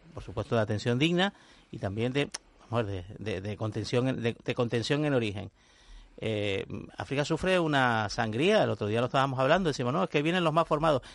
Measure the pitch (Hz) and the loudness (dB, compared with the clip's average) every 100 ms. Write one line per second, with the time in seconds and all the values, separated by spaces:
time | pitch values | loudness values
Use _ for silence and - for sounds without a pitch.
0 | - - - 104 101 117 107 104 120 123 | -16 -14 -8 -8 0 0 2 0 0 2
1 | 160 175 196 - - - _ 123 101 104 | 2 2 0 -4 -18 -20 _ -8 -6 -2
2 | 123 135 143 - - _ - 117 101 95 | -2 0 -2 -6 -16 _ -4 -2 -2 -4
3 | 92 - 104 95 101 101 110 110 101 123 | -10 -10 -6 -4 -6 -4 -4 -4 -2 0
4 | 131 127 113 - - 123 117 120 107 147 | 0 0 -2 -4 -4 -2 0 0 0 0
5 | 151 131 110 101 98 - _ _ - - | 2 2 0 -4 -10 -14 _ _ -20 -20
6 | - - 110 107 101 98 - 101 - - | -20 -8 -4 -2 0 -2 -4 -8 -10 -10
7 | 101 139 147 160 185 185 160 143 123 113 | -4 -4 -2 -2 0 2 2 4 4 2
8 | 104 - 113 113 175 214 123 107 104 113 | 0 -2 -2 2 4 4 2 0 0 0
9 | 123 135 135 131 131 180 175 135 123 160 | 2 2 0 2 4 4 2 0 -2 0
10 | 190 151 156 185 165 160 160 151 160 135 | 0 0 2 2 2 2 2 2 4 2
11 | - | -2